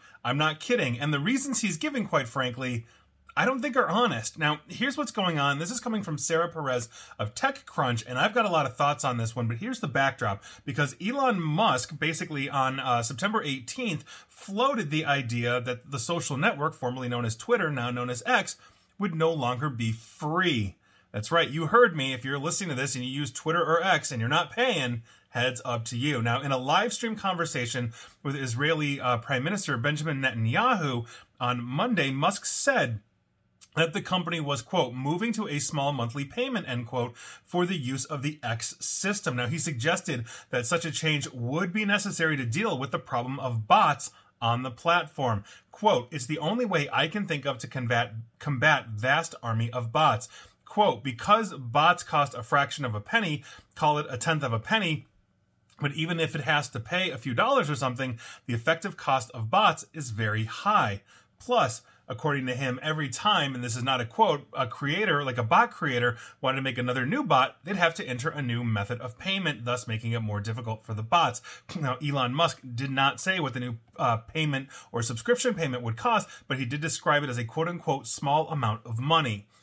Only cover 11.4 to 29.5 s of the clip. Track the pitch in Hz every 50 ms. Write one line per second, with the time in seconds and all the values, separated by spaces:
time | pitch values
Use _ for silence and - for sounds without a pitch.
11.4 | 165 156 151 175 226 208 131 127 - - 156 143 156 160 160 - 196 - 156 139
12.4 | 135 143 143 139 131 131 131 135 127 131 123 139 127 - 135 107 190 202 220 214
13.4 | - 147 135 131 117 - - - 247 220 160 143 - - - - - _ - -
14.4 | - - 196 208 247 277 285 226 175 143 151 156 156 147 139 139 131 113 117 120
15.4 | 117 120 123 123 117 127 123 117 - - 143 131 - - 170 170 - - 143 127
16.4 | - 233 202 143 147 160 156 - 131 123 123 131 127 120 123 120 120 113 113 -
17.4 | - - 240 220 180 156 143 123 120 123 123 123 123 123 123 120 - - 254 214
18.4 | 196 - - - - - _ _ _ _ _ - 196 202 165 160 160 165 165 151
19.4 | 127 120 123 120 147 151 127 113 117 113 110 - - - - - 156 147 160 180
20.4 | 185 175 147 113 101 92 - _ _ _ _ _ _ _ - 107 107 - 160 170
21.4 | 156 - 135 165 165 151 208 233 247 208 165 151 131 135 131 120 117 135 143 143
22.4 | 135 170 170 - 202 170 139 123 139 143 - 131 123 127 131 143 147 - - -
23.4 | - 156 165 175 160 151 165 170 175 196 175 147 - - 135 113 113 123 147 165
24.4 | 175 - - 233 247 262 214 156 131 120 120 117 - - - _ _ _ - 123
25.4 | 123 131 127 107 - 127 120 117 113 - 120 117 131 151 147 120 110 117 117 135
26.4 | 143 139 139 127 127 135 156 185 214 240 - - - 226 214 208 - 196 180 165
27.4 | 170 160 - 135 120 117 - - 123 117 - - - - - _ - 139 139 139
28.4 | 135 120 113 120 143 156 165 156 151 143 139 135 113 123 123 117 - - 139 127
29.4 | 131 170